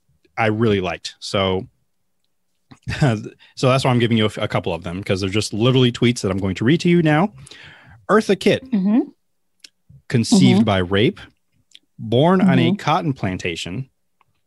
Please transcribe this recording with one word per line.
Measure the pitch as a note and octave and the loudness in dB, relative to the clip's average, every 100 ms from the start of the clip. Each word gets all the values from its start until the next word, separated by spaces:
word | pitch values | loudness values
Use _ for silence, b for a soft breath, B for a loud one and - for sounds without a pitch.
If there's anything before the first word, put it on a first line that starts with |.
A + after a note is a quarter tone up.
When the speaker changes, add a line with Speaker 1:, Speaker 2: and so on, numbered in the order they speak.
| _ _ _ - | _ _ _ -4
Speaker 1:
I | A2 | -2
really | G#2+ A#2 G2+ | 0 0 0
liked. | F2+ D#2+ - - | -2 -8 -12 -16
So, | - G#2 F#2+ F#2 - _ _ _ _ _ _ _ _ _ _ - - | -6 -2 0 -2 -6 _ _ _ _ _ _ _ _ _ _ -20 -10
<laughs> | - | -2
so | D3 G#2+ A2+ - b - C3 | 0 0 -8 -18 b -2 0
that's | C3 C3+ | 2 2
why | |
I'm | A#2+ | 0
giving | A2+ A2+ | 2 2
you | G#2+ | 0
a, | - | -2
a | G#2+ | -4
couple | A2 G2 | -4 -4
of | E2+ | -8
them, | F2+ F2 | -8 -10
'cause | G2+ F#2+ | -4 -4
they're | G2 | -2
just | G#2 - | -4 -4
literally | G#2 A#2+ C3 B2 | -2 0 4 2
tweets | A#2 A#2+ A#2+ | 2 0 0
that | G2+ | -4
I'm | F#2+ | -4
going | F#2+ F2+ | -4 -2
to | A#2 | 0
read | E3+ | 2
to | F3+ | 2
you | F3 | 2
now. | D#3 D3+ G#3 - B B B B B B - | 2 2 0 -4 B B B B B B 0
Eartha | G#3 G#3+ F#3+ | 0 2 0
Kitt, | G#3 C3 - | 2 0 -2
Speaker 2:
Mm-hmm. | G#3+ F#3+ A#3 - _ _ _ _ _ - _ _ - _ | -2 0 0 -2 _ _ _ _ _ -20 _ _ -20 _
Speaker 1:
conceived | A#2+ A2 G3+ F#3 G#2 | -2 2 4 4 4
Speaker 2:
Mm-hmm. | A2+ | 2
Speaker 1:
by | F#2+ | 0
rape, | F2+ G2 B2 - - _ _ _ _ - _ _ | 0 2 0 -2 -16 _ _ _ _ -20 _ _
born | A2+ A#2 E3 F#3+ | -2 2 4 4
on | F#3+ F3 | 4 2
a | E3+ | 2
Speaker 2:
Mm-hmm. | G3+ | 0
Speaker 1:
cotton | - E3+ E3+ | 0 -2 -2
plantation, | C3 G2+ F#2 F#2 E2+ - G2+ C3+ _ _ _ _ _ | -4 -6 -6 -6 -8 -10 -10 -12 _ _ _ _ _